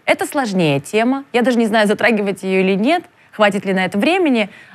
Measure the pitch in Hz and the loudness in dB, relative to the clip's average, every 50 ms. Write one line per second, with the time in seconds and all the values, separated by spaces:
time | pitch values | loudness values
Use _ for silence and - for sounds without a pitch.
0 | _ - 339 - 381 294 - 294 262 214 190 185 170 151 139 139 143 - - 214 | _ -2 -2 -2 -2 -4 -4 -4 -4 -2 0 0 2 2 0 0 -2 -2 -2 -2
1 | 233 247 269 277 277 - - 247 233 262 240 226 233 208 214 226 208 202 214 208 | 0 0 -2 -4 -4 -4 -2 -2 0 2 2 2 0 2 2 2 2 2 0 0
2 | - 240 226 208 208 202 190 - - 190 190 190 185 190 196 185 220 269 339 359 | 0 0 0 0 -2 -4 -6 -6 -4 -2 0 0 2 2 0 0 0 0 0 -2
3 | 339 - _ _ _ _ - - 214 208 196 208 190 196 190 190 185 180 196 202 | -4 -8 _ _ _ _ -2 0 2 2 2 0 -2 -2 -2 -2 -2 -2 -2 0
4 | 220 302 359 392 359 294 254 226 202 196 - - - - | 0 2 2 2 2 2 2 0 0 -4 -6 -16 -20 -20